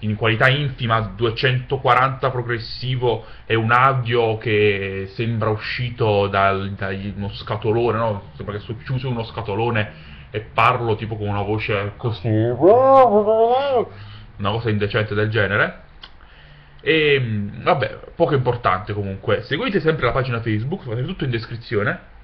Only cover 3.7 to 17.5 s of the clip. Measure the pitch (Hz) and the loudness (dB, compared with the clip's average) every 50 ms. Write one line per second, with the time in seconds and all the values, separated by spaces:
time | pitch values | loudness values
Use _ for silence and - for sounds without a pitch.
3.7 | 120 123 127 135 135 131 120 110 120 120 117 110 110 107 - 120 107 104 104 104 | 4 6 6 4 4 2 0 0 2 2 2 2 0 -2 -2 0 2 4 4 4
4.7 | 101 98 98 98 95 95 95 95 - - 117 113 117 113 110 110 107 107 - - | 2 2 -2 -4 -6 -6 -8 -8 -6 -4 -4 -2 -2 0 0 0 -2 -2 -4 -8
5.7 | - - 127 120 123 - 120 110 104 101 101 101 98 98 98 98 98 98 98 98 | -6 -6 -6 -6 -4 -2 0 2 4 4 2 2 2 2 4 4 2 0 -2 -6
6.7 | 98 95 101 95 98 98 98 104 95 98 101 98 - - - - 113 104 - 113 | -6 -6 -6 -6 -6 -6 -6 -8 -8 -6 -6 -8 -8 -8 -8 -6 -6 -2 0 0
7.7 | 107 117 120 120 107 110 117 113 107 101 - - - - 101 98 101 104 - - | 2 2 2 2 0 0 0 -2 -2 -4 -8 -14 -14 -12 -10 -10 -10 -10 -8 -10
8.7 | 113 113 - - 135 123 127 135 123 117 113 107 - - 107 104 98 104 117 120 | -12 -12 -6 -6 -6 -4 -4 -4 -4 -4 -6 -8 -8 -10 -6 -4 -2 0 0 0
9.7 | 113 110 104 - - - - - - - - - - 107 104 - - - 113 120 | 0 0 -2 -4 -6 -16 -20 -20 -20 -20 -20 -10 -10 -10 -10 -4 0 2 4 4
10.7 | 123 120 120 117 107 101 110 104 113 107 107 104 101 101 101 98 110 107 - - | 4 2 0 -2 -2 -2 -2 -8 -6 -6 -4 -4 -2 -2 -2 -2 -2 -4 -2 -2
11.7 | 110 101 101 101 101 - - 120 110 - - 113 110 110 110 117 123 127 143 180 | -2 -2 -2 -4 -8 -6 -6 -6 -4 -4 -2 0 2 2 2 2 0 4 6 6
12.7 | 214 247 262 269 269 269 262 240 202 208 208 202 220 220 226 233 247 262 277 285 | 8 8 8 8 8 8 8 8 6 4 4 4 4 4 4 4 4 2 2 2
13.7 | 269 240 208 - - - - - - - - - - - 101 95 107 113 117 120 | 0 0 -2 -2 -8 -18 -18 -18 -18 -18 -20 -20 -14 -4 -4 -2 -2 0 -2 0
14.7 | 107 104 104 101 - 117 107 104 104 104 107 110 107 113 101 95 98 107 143 180 | 0 0 0 0 0 0 -2 0 0 0 0 2 2 0 0 2 2 0 0 0
15.7 | - - - - - - - - - - - - - - - - - - - - | -2 -10 -18 -20 -20 -20 -20 -20 -20 -20 -20 -20 -20 -20 -20 -20 -20 -20 -20 -20
16.7 | - - - - 151 160 156 151 143 135 127 113 110 104 101 101 | -20 -8 -2 0 2 4 4 4 4 2 2 0 -2 -4 -4 -6